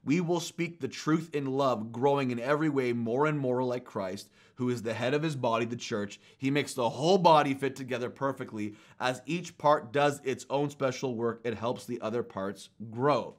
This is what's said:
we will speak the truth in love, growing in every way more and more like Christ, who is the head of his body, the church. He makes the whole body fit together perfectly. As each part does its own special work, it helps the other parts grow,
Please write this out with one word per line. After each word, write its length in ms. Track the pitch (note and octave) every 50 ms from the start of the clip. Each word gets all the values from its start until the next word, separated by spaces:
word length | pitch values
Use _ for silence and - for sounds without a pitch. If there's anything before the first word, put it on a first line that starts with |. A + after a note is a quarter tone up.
we 180 | - B2 D3 F3+
will 200 | F3 D#3+ F3 E3
speak 400 | E3 - - - E3+ E3 E3+ -
the 80 | C3+ A2+
truth 460 | - - - D3+ D#3 D#3+ D#3+ - -
in 120 | D3 C#3
love, 460 | C3+ C3 C3+ C#3 C3 A#2+ G#2+ A2 A#2
growing 380 | A2+ A#2 C3 C#3 C#3 C#3 C3+ B2
in 100 | A#2+ A#2
every 300 | A#2 C3+ D3+ D3 D#3+ D#3
way 220 | C3+ C3+ B2+ B2 A#2+
more 320 | A#2+ A#2 A2+ A#2+ C3+ D3+
and 120 | D#3 D3+ C#3+
more 240 | C3+ B2+ B2 B2+
like 220 | B2+ B2 B2 B2+ B2
Christ, 460 | - - G#2+ F#2+ F#2 F#2 G2+ - - _ _ - _ _
who 160 | - B2 B2+
is 120 | B2 A2+
the 120 | G2 A#2 G#2+
head 180 | A2 A#2 B2+
of 100 | C#3+ D3
his 140 | D#3 E3 C#3+
body, 300 | C3 B2 A#2 A2+ A#2 A#2+
the 100 | A2+ A#2+
church. 420 | A#2 - - A#2+ G#2 G2+ G2+ - - _ - - -
He 120 | C3+ C3+
makes 220 | C#3+ D3 C3+ -
the 160 | - C3 A#2+ A2+
whole 300 | - B2 D3 F3 G3 G3
body 340 | E3+ F3 D#3+ D3+ D3 C#3
fit 240 | C3+ C3+ C#3 C3 C3+
together 320 | C#3 C3+ A#2 B2+ A#2 B2 A2+
perfectly. 640 | - - C3+ C#3 C3 C3+ C#3 G#2 G#2+ G#2+ G#2 G#2 G#2 - - - - -
As 220 | A2+ B2+ B2+ A#2 -
each 320 | - E3 F3+ - - - -
part 340 | - D3 D3 - - A#2
does 300 | A2 C#3+ D3 D3 C#3 C3+ -
its 220 | C3 B2 - - -
own 220 | C3 C#3 D3 C#3+
special 440 | C#3+ - C3+ C3 B2+ - C#3 C3 A#2+
work, 280 | A2 A#2 A#2 A2+ - -
it 100 | A#2+ A2
helps 300 | G2+ A2 A#2+ C3 - -
the 160 | - B2 -
other 220 | - A2 A2+ A#2+
parts 480 | A2 - - G2 F#2+ G2+ G2+ - - - _ - G#2+ A#2
grow, 440 | A2 A#2+ C3+ D3 C#3 A#2 F2+ D#2+ -